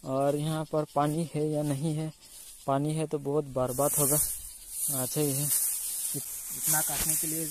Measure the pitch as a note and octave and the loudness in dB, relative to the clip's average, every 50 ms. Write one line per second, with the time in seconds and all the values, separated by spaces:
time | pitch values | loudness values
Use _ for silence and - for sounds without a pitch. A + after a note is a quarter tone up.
0 | - - C3 C3+ C#3 C#3+ C#3+ D3 D3 D#3 D#3+ D#3 D#3 - - D#3 D3+ - - C#3+ | -4 -2 0 2 4 4 2 2 2 0 0 -2 -2 0 0 -2 -2 0 2 2
1 | D3 D3 D3+ D#3+ E3+ C#3+ - D3+ D3+ D#3 D3+ D3 D3+ D3 C#3+ C3+ D3 E3 D3+ D3+ | 2 2 2 0 -2 -2 -2 -2 0 0 0 0 0 0 0 0 0 0 0 0
2 | D#3 D#3 - - - - - - - - - - - - C3+ C#3 C#3+ D3+ D#3 D#3+ | -2 -4 -6 -12 -20 -20 -20 -18 -18 -18 -18 -8 -2 0 2 2 2 2 0 0
3 | D#3+ D3 D#3 D3+ C#3 C#3 C#3+ D3+ D3+ C#3 B2+ C3 B2+ B2+ B2+ C3 C#3 D3 - D3+ | 0 0 -2 -2 -2 0 0 0 0 0 0 0 0 0 2 4 4 4 4 4
4 | D3 C3 C#3+ D3+ - - - - - - - - - - - - - - D3 C3 | 4 4 4 4 2 2 -2 -6 -8 -12 -14 -16 -14 -12 -6 -4 -2 0 0 0
5 | B2+ A#2+ - D3+ D3+ D3 C3+ C3+ D3 C#3+ - - - - - - - - - - | -2 0 0 2 2 2 2 0 0 2 2 2 2 0 -2 -2 -4 -4 -4 -4
6 | - - - C#3+ - - - - - - - C#3 - - D#3 D#3 D#3 - D3 - | -4 -4 -4 -4 -6 -6 -8 -8 -8 -8 -8 -4 0 2 2 2 2 0 0 0
7 | - D#3+ D#3 - - D#3+ D#3 D#3+ D#3+ D3+ | 0 2 2 0 0 -2 -2 -2 -4 -4